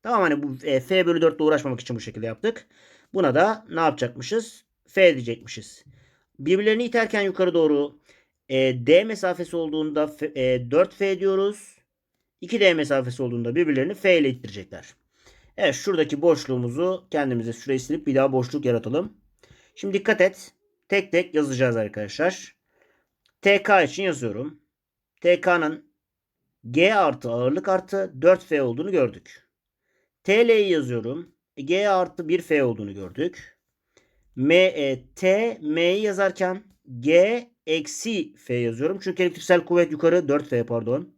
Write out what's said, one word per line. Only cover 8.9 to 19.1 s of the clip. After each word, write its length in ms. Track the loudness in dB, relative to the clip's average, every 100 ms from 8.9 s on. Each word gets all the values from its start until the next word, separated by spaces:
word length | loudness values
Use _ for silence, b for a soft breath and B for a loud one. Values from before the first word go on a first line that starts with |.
| 4
mesafesi 520 | 4 -4 -4 -4 -6 -6
olduğunda 500 | -4 -4 -2 -2 -4
F, 260 | -4 -10 -2
e, 340 | 0 0 0
dört 240 | 0 0
F 260 | 0 -4 0
diyoruz. 580 | 0 0 -2 -4 -20 _ _ _ _ _ _ _
İki 200 | -6 2
D 140 | 4
mesafesi 480 | 4 0 0 -2 -6
olduğunda 320 | -6 -4 -2
birbirlerini 400 | 0 0 0 -2
F 240 | 0 2 4
ile 100 | 2
ittirecekler. 680 | -2 -12 -16 -16 -18 -20 _ _ b b b b -2
Evet, 180 | 0
şuradaki 480 | 0 -2 0 0 2
boşluğumuzu 840 | 2 2 -2 -4 -4 -2 -4 -4 _
kendimize 420 | -4 -2 -2 -4
süre 260 | -8 -4 -4
silip 280 | -4 -6 0
bir 80 |
daha 180 | 2 2
boşluk 320 | 0 -2 -4
yaratalım. 520 | -2 -2 -2 -6 -6